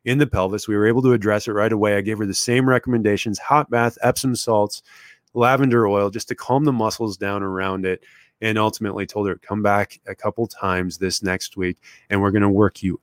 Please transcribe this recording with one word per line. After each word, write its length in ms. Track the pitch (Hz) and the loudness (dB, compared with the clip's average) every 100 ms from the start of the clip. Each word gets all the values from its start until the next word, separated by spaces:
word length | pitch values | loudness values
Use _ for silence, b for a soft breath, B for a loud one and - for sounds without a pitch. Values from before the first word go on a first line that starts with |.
in 140 | 120 135 | -2 0
the 80 | 143 | 0
pelvis. 400 | 101 95 104 - | 0 -2 -2 -2
We 100 | 104 | 2
were 120 | 107 | 2
able 120 | 117 | 4
to 100 | 131 | 4
address 340 | 120 104 104 113 | 2 2 0 0
it 60 | |
right 200 | 104 110 | 0 0
away. 240 | 107 104 101 | 2 2 0
I 40 | |
gave 180 | 101 107 | -2 -4
her 80 | 101 | -4
the 80 | |
same 340 | 95 - 123 131 | -4 0 2 4
recommendations, 680 | 123 - 120 104 101 113 98 | 2 2 0 2 0 -2 -6
hot 320 | - 143 135 | 0 0 2
bath, 260 | 117 117 - | 0 0 0
Epsom 320 | 120 - 135 | -2 0 -2
salts, 480 | 117 - 107 104 - b b b b b | -2 0 2 0 -4 b b b b b
lavender 540 | 117 120 135 135 120 104 | 0 2 4 4 4 4
oil, 240 | 101 101 | 2 0
just 160 | 107 - | -2 -8
to 60 | |
calm 300 | 120 - 131 | -8 -2 0
the 80 | 151 | 2
muscles 440 | 123 110 - 113 92 | 0 -2 -2 -6 -6
down 260 | 101 101 | -6 -4
around 440 | 98 95 95 95 92 | -4 -4 -4 -4 -4
it, 160 | 90 b b b b | -6 b b b b
and 180 | 110 110 | -2 0
ultimately 480 | 110 - 104 95 95 | 0 -2 -6 -4 -6
told 220 | 104 101 | -4 -4
her 60 | |
to 120 | 90 - | -4 -6
come 160 | 104 | -2
back 380 | 101 101 101 - - | 0 2 0 -8 -16
a 60 | |
couple 320 | 98 107 - 117 | -8 -6 -4 -6
times 520 | - 95 92 92 82 | -4 -2 -2 -2 -4
this 240 | 95 - | -4 -4
next 340 | 98 92 - - | -4 -4 -6 -6
week, 220 | 92 87 b b b | -6 -6 b b b
and 100 | 101 | 0
we're 120 | 98 | 2
gonna 180 | 104 101 | 2 4
work 320 | 98 104 - | 4 2 0
you 180 | 95 85 | -6 -6